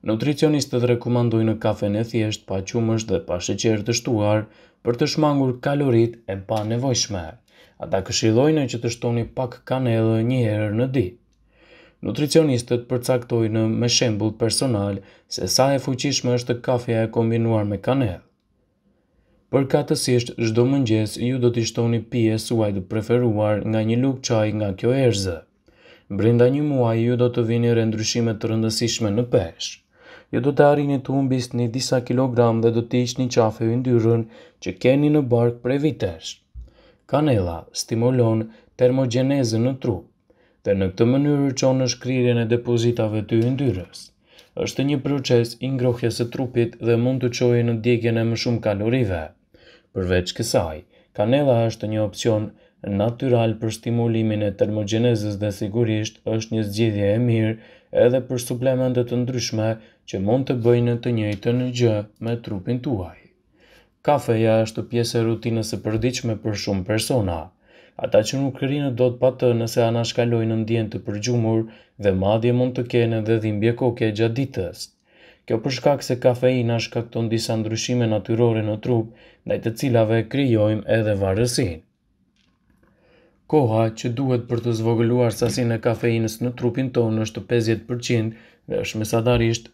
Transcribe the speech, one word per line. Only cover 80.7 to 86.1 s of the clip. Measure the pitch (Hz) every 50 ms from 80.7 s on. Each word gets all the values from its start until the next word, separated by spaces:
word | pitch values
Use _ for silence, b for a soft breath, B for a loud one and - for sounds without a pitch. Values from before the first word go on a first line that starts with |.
| 107 107 - -
edhe | 104 113 107 107 104 98
varësinë. | 98 95 95 104 120 120 - - 131 90 80 80 - _ _ _ _ _ _ _ _ _ _ _ _ _ _ _ _ _ b b b b b b b b b b b b b b b _
Koha | - 156 139 110 110 110 113 110
që | 110 - - 123 117
duhet | 120 139 131 127 120 110 -
për | 120 117 110
të | 120 117
zvogëluar | 110 113 113 117 113 117 117 123 123 120 117 104
sasinë | - 120 117 101 127 123 117 117 110
e | -
kafeinës | 123 113 104 - 120